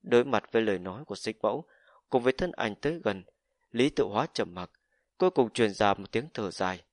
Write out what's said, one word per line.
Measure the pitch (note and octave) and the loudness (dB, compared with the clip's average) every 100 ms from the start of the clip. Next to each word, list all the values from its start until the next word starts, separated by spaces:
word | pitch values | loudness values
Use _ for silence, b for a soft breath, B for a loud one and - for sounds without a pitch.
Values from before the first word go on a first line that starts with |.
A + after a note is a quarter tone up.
Đối | - A#2+ C3 | 4 2 4
mặt | A2+ - | -2 0
với | A2+ | 0
lời | A2 F#2 | 2 -2
nói | F#2 G2+ D#3 | -6 -10 -12
của | G2+ | -8
Xích | - G#2+ | -8 -2
Mẫu, | G#2+ B2+ - b b b _ | -2 -2 -8 b b b _
cùng | C3 | 2
với | A#2+ | 2
thân | - F3+ | 0 -4
ảnh | - A2 G2+ | -2 -4 -2
tới | C#3+ E3+ | -4 -2
gần, | A2 F#2+ F2+ _ _ _ _ | -4 -4 -10 _ _ _ _
Lý | A#2 C#3 | 0 0
Tự | D3 | 2
Hóa | G#2 G#2 D3+ | 0 0 -2
trầm | - F#2 F2+ | -4 -6 -8
mặc, | F2+ _ _ _ _ _ | -14 _ _ _ _ _
cuối | F3+ | 2
cùng | D#3+ A#2 | 4 2
truyền | - A2 | 2 0
ra | F#2+ G#2 | 4 2
một | G2 F#2+ | 2 -2
tiếng | A2 - | -6 -6
thở | - G2+ | -6 -8
dài. | - F#2 F#2 _ | -2 -4 -4 _